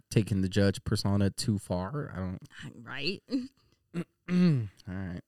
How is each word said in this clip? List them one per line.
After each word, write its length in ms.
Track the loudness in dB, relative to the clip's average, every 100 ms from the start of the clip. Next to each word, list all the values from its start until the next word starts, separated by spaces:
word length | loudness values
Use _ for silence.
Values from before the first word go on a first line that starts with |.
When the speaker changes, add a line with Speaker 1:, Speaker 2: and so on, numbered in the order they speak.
| _
Speaker 1:
taking 320 | 0 2 2
the 80 | 2
judge 340 | 4 4 2
persona 460 | -2 -2 0 2 2
too 300 | 0 0 0
far? 520 | -2 -4 -4 -6 -8
I 60 | -6
don't 640 | -6 -8 -12 -16 -16 -14
Speaker 2:
Right. 400 | -12 -8 -6 -6 -6
<laughs> 20 | -6 -6 _ _ _ _
Speaker 1:
<clears throat> 0 | -8 -8 _ 0
All 640 | 4 6 4 0 -8 -10
right. 260 | -6 -6 -8